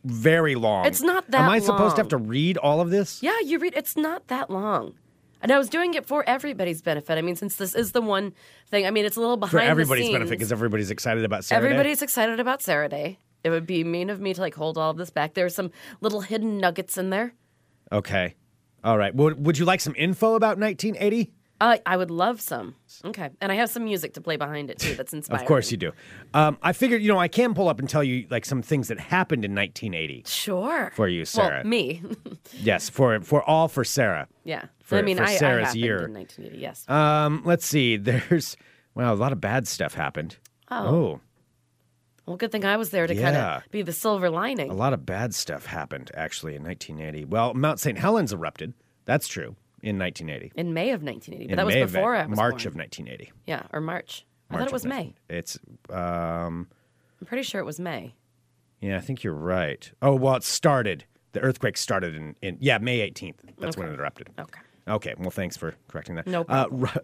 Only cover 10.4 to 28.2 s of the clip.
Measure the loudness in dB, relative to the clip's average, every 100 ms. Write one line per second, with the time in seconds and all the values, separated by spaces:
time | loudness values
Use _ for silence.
10.4 | 0 0 0 0 -2 -2 0 2 0 -2
11.4 | 0 2 4 4 2 2 0 0 0 0
12.4 | -2 -2 0 0 0 -2 -6 -8 _ _
13.4 | 0 0 0 0 0 -2 -2 -4 -4 -2
14.4 | -4 -2 -4 0 -2 -2 -4 -2 -2 0
15.4 | 0 0 -4 -8 -20 -4 -2 -2 -2 -2
16.4 | -2 2 0 0 -4 -4 -2 -2 -2 -8
17.4 | _ _ _ _ -4 -2 0 0 -2 -4
18.4 | _ _ _ _ 2 4 4 4 4 4
19.4 | 2 2 4 2 0 0 0 2 4 4
20.4 | 4 2 0 -2 -4 0 2 2 0 _
21.4 | _ 2 6 6 4 0 0 0 0 0
22.4 | -6 -6 -8 -12 _ -14 -12 -10 -10 -6
23.4 | -2 0 0 -2 -2 -2 -4 -8 -4 -4
24.4 | -4 -6 -8 -6 -4 -4 -6 -8 -4 -2
25.4 | 4 4 2 -2 -4 -8 -16 -20 0 4
26.4 | 4 4 0 2 2 4 4 4 4 4
27.4 | 2 4 2 2 0 0 2 0